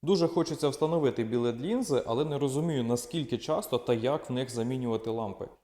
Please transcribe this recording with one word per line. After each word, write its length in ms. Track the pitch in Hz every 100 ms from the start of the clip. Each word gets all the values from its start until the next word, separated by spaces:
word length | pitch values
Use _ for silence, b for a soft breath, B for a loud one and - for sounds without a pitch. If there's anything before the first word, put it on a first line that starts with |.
Дуже 240 | 147 190 165
хочеться 420 | 170 160 151 147
встановити 540 | 135 156 165 143 -
білед 380 | 113 120 120 117
лінзи, 420 | 151 240 247 131 -
але 200 | 117 156
не 120 | 143
розумію, 460 | 139 131 165 147
наскільки 540 | 117 120 - 170 139 117
часто 400 | - 156 214 123
та 160 | -
як 360 | 117 117 151 -
в 40 |
них 160 | 127 127
замінювати 600 | 117 117 131 123 110 110
лампи. 380 | 113 110 95 98 -